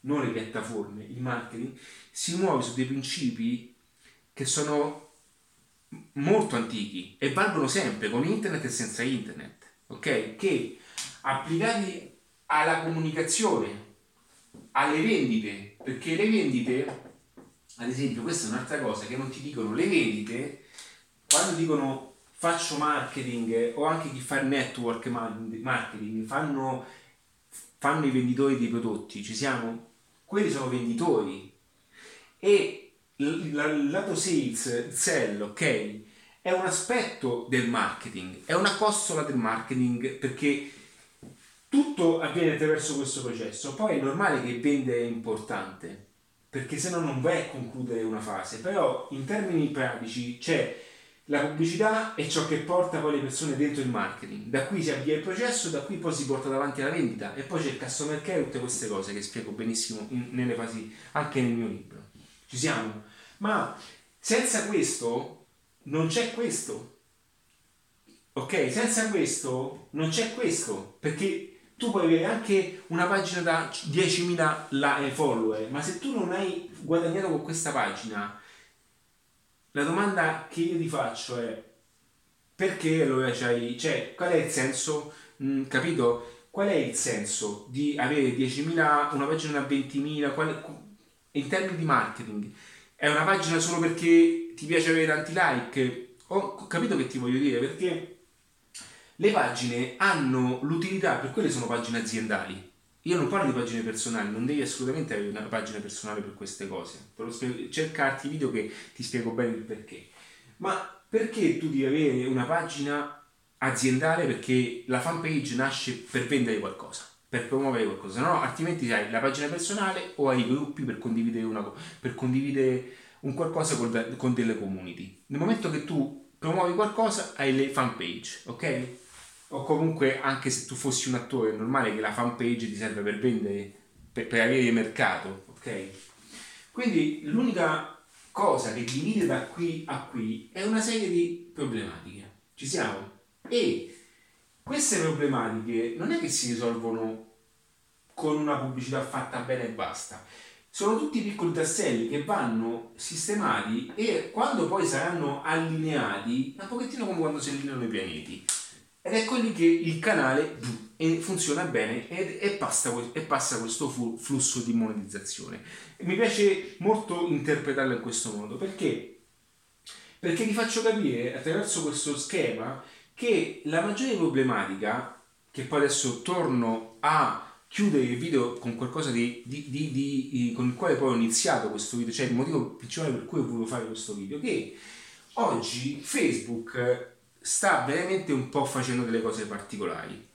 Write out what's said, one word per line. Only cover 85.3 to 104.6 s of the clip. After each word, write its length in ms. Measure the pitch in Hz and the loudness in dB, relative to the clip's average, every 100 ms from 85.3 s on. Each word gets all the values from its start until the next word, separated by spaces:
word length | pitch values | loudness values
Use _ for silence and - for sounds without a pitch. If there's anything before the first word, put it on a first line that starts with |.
| _ | _
mm, 240 | 135 139 131 | -2 0 0
capito? 800 | 131 127 147 120 120 - - - | 0 2 4 4 2 -2 -16 -12
Qual 180 | - 202 | 0 2
è 60 | |
il 200 | 175 123 | 4 2
senso 720 | - - 107 101 - 107 104 - | 0 -2 -2 -2 -4 -4 -6 -8
di 260 | 127 147 143 | -2 0 2
avere 380 | 147 147 131 | 2 4 2
diecimila, 760 | 117 131 135 156 165 156 147 147 | 2 0 0 0 2 4 4 2
una 140 | 147 135 | 0 0
pagina 340 | 160 151 147 | 0 0 -2
da 60 | 135 | 0
ventimila, 640 | 139 131 139 147 151 143 | 0 0 -2 -2 0 0
qual-, 300 | 147 156 - - 147 - - _ _ _ | 0 -2 -2 -8 -14 -18 -20 _ _ _
in 180 | 147 135 | -6 -2
termini 300 | 190 190 165 | 0 0 -2
di 60 | |
marketing? 680 | 160 131 107 - 110 104 104 - - - - _ | 2 2 2 -4 -8 -6 -8 -12 -20 -20 -20 _
È 120 | 143 | 2
una 140 | 151 | 4
pagina 380 | 160 196 156 165 | 4 4 4 2
solo 180 | 160 165 | 2 2
perché 720 | 170 165 170 170 165 - - | 2 2 8 10 10 6 -4
ti 120 | - 156 | -10 2
piace 240 | 165 160 | 2 6
avere 160 | 160 156 | 4 6
tanti 260 | 151 - | 2 0
like? 840 | 170 170 127 120 139 127 123 - - - | 2 4 2 -2 0 0 0 -10 -18 -2
Ho 400 | 190 196 - - | -2 0 -6 -4
capito 300 | 170 233 202 | 0 2 2
che 100 | 127 | 0
ti 120 | 131 | -2
voglio 200 | 123 131 | 2 4
dire, 220 | 143 120 | 4 2
perché 560 | 135 - 180 165 - - _ _ _ _ _ - - - - | 0 0 0 0 -6 -16 _ _ _ _ _ -20 -18 -20 -20
le 160 | _ 196 | _ 4
pagine 640 | 202 123 123 123 120 123 - | 4 2 0 -2 0 -2 2
hanno 600 | 196 165 135 127 127 127 | 2 4 4 4 2 2
l'utilità, 520 | 139 165 185 190 185 | 0 0 0 0 0
per 160 | 123 131 | 0 -2
quelle 200 | 170 170 | 0 0
sono 160 | 123 117 | 0 -2
pagine 340 | 117 113 117 | -2 -2 -4
aziendali. 680 | 107 113 107 101 95 95 - _ _ _ | -2 -4 -2 -2 -2 -8 -12 _ _ _
Io 120 | - 175 | 0 2
non 120 | 147 | 2
parlo 240 | 196 139 | 2 2
di 60 | 123 | 2
pagine 220 | 113 113 | 0 -2
personali, 500 | 113 107 117 113 104 | -2 -4 -4 -2 -2
non 140 | 107 | -2
devi 160 | 123 147 | 0 0